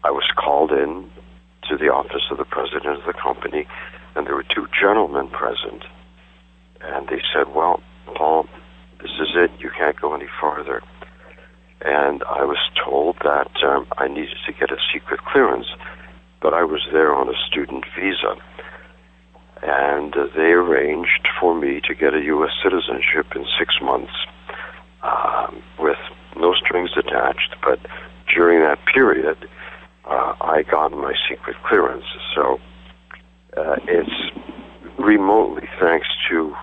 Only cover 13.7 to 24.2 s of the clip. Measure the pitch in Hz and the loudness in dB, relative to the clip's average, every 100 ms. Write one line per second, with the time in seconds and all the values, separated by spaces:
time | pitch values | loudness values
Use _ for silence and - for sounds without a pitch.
13.7 | 69 67 - 67 71 71 - - - 67 | 2 0 -2 -2 -2 -8 -8 -10 -4 -4
14.7 | 67 - - - - - 139 117 62 58 | -2 -4 -4 -4 -8 0 2 2 2 -4
15.7 | - - - - - _ _ 78 80 85 | -12 -16 -18 -20 -20 _ _ 2 2 2
16.7 | 76 76 78 78 69 65 - - - 71 | 0 0 4 4 4 0 -2 -4 -4 -4
17.7 | 67 - - 95 90 52 50 - - - | -6 -10 -4 -4 -2 -2 -4 -12 -18 -18
18.7 | - - - _ _ _ - - - - | -18 -20 -20 _ _ _ -20 -20 -10 -2
19.7 | 69 69 73 73 71 69 73 80 87 87 | 0 2 0 -2 -2 -2 2 6 6 6
20.7 | 71 73 78 82 - - - 87 85 71 | 4 2 0 0 0 0 2 2 2 0
21.7 | 71 - - 76 76 73 73 76 - 98 | -2 -4 2 2 2 2 2 2 2 2
22.7 | 92 78 64 - 76 69 64 67 - 82 | 2 -2 -2 0 0 -2 -6 -4 -2 0
23.7 | - 69 64 - - | -2 0 0 -2 -10